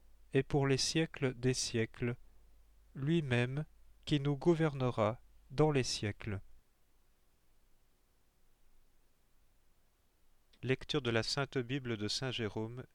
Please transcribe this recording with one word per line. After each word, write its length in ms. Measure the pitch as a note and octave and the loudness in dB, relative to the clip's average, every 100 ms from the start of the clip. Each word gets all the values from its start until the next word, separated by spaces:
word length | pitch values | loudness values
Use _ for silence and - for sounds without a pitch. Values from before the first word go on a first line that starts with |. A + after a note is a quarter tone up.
| - - - | -20 -20 -2
et 100 | C3+ | 0
pour 240 | C3+ D3 C#3 | 2 2 4
les 120 | C3 | 2
siècles 540 | - D#3 D#3+ - C3+ A#2+ | 2 0 0 0 -2 0
des 180 | B2+ | 0
siècles, 640 | B2+ - A#2 A2+ - A#2+ B2 - - - - - - - - | 0 0 -2 -2 -2 -4 -4 -10 -20 -20 -20 -20 -20 -18 -6
lui-même 680 | C#3 E3+ C#3+ A#2+ B2 C#3 D#3 - - - - | 0 2 2 2 2 -2 -6 -12 -20 -16 -2
qui 140 | D3 | 0
nous 160 | C#3+ C#3 | 2 2
gouvernera 880 | C#3+ D#3+ D#3+ C3+ B2+ A2+ G#2 A#2 - - - | 4 4 2 2 0 2 2 0 -10 -20 -8
dans 200 | C3 D#3 | 2 4
les 120 | C#3+ | 4
siècles. 580 | B2 - G#2 - - G2+ - - _ _ _ _ _ _ _ _ _ _ _ _ _ _ _ _ _ _ - _ - - - - _ _ _ _ _ _ _ _ _ _ _ _ - - _ - | 0 -2 -4 -4 -6 -6 -8 -20 _ _ _ _ _ _ _ _ _ _ _ _ _ _ _ _ _ _ -20 _ -20 -20 -20 -20 _ _ _ _ _ _ _ _ _ _ _ _ -20 -20 _ -10
Lecture 380 | A#2+ C3 - D#3 | -4 -4 -2 -2
de 100 | A#2+ | 0
la 120 | A2+ | 0
Sainte 360 | A2 - C3+ C3+ | 0 -4 -2 -4
Bible 360 | A#2+ C#3 B2 A2 | -4 -6 -4 -4
de 140 | G#2 | -4
Saint 220 | - C3 | -4 -4
Jérôme, 520 | A2+ G#2+ A2 A2+ B2 - | -4 -4 -4 -6 -8 -16